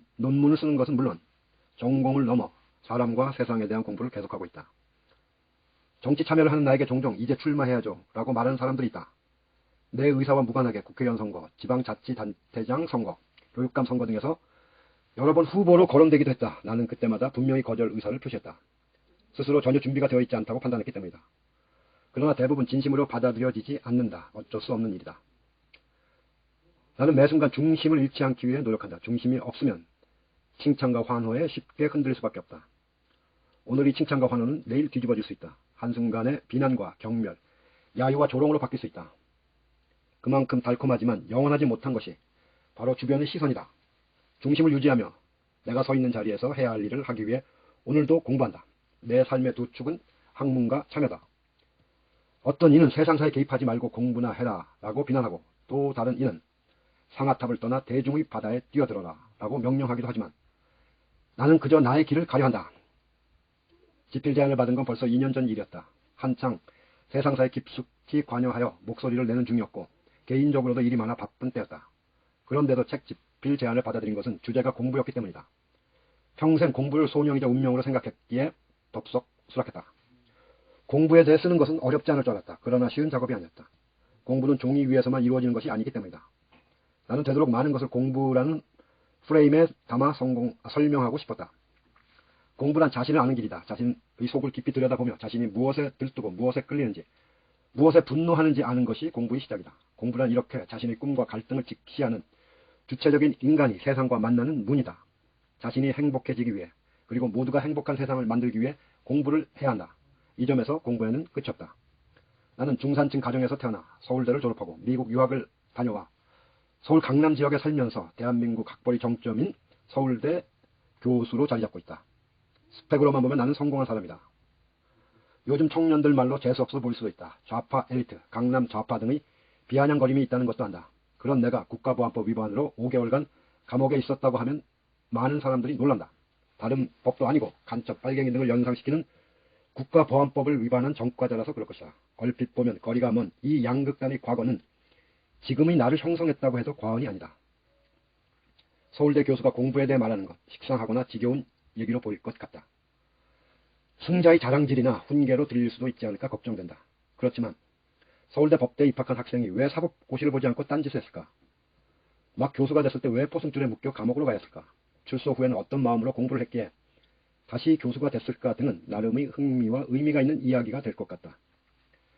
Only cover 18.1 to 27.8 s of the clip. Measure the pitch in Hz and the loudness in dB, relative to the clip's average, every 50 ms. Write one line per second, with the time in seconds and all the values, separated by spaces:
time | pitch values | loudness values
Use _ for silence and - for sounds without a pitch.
18.1 | 113 135 - 135 123 107 - - - - _ _ _ _ _ _ _ _ _ _ | -6 -6 -6 -8 -8 -8 -10 -12 -18 -20 _ _ _ _ _ _ _ _ _ _
19.1 | _ _ _ _ - - - 135 143 147 - 127 131 143 - 135 139 139 139 135 | _ _ _ _ -8 -6 0 2 2 4 4 4 2 2 2 0 0 0 2 2
20.1 | 131 123 123 - - 113 110 - - 123 - 127 120 117 107 - - - 98 90 | 2 2 2 2 0 -4 -4 -4 -6 -4 -4 -2 -2 -2 -4 -4 -8 -10 -10 -12
21.1 | - - _ _ _ _ _ _ _ _ _ _ _ _ _ _ _ _ _ _ | -12 -16 _ _ _ _ _ _ _ _ _ _ _ _ _ _ _ _ _ _
22.1 | - - 131 151 143 - 127 131 147 139 127 - - 139 135 143 139 135 143 - | -4 0 0 2 2 2 0 0 0 0 0 0 0 0 0 2 2 0 0 0
23.1 | - 120 113 127 117 110 123 127 120 113 107 - 143 143 - 120 120 123 123 110 | -2 -2 0 0 0 0 -2 -2 -4 -4 -6 -8 -8 -8 -6 -2 0 0 0 -2
24.1 | - - - - - 110 107 - - 107 - - 123 110 113 110 95 90 - - | -4 -8 -14 -16 -16 -18 -12 -10 -8 -8 -6 -4 -4 -2 -2 -4 -6 -8 -10 -14
25.1 | 87 - _ _ _ _ _ _ _ _ _ _ _ _ _ _ _ _ _ _ | -18 -18 _ _ _ _ _ _ _ _ _ _ _ _ _ _ _ _ _ _
26.1 | _ _ _ _ _ _ _ _ _ _ _ _ _ _ _ _ _ - 131 156 | _ _ _ _ _ _ _ _ _ _ _ _ _ _ _ _ _ 0 2 4
27.1 | 156 131 139 143 151 156 147 139 - - 143 160 160 151 | 6 6 6 6 6 4 2 2 2 2 2 2 2 2